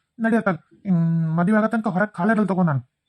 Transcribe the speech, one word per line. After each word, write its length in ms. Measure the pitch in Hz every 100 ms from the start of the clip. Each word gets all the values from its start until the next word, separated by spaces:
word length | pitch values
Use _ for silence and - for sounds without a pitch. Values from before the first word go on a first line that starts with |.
| _ -
ನಡಿ 180 | 226 233
ಅತ್ತಾಗ. 220 | - 160 _ _ 202
ಹ್ಮ್, 500 | 175 165 165 160 165
ಮದ್ವೆ 200 | 175 214
ಆಗೋ 100 | 214
ತನಕ 220 | 226 220
ಹೊರಗ್ 240 | 180 208
ಕಾಲಿಡಲ್ 360 | - 196 220 190
ತಗೋ 140 | 185
ನಾನು. 200 | 175 135 - _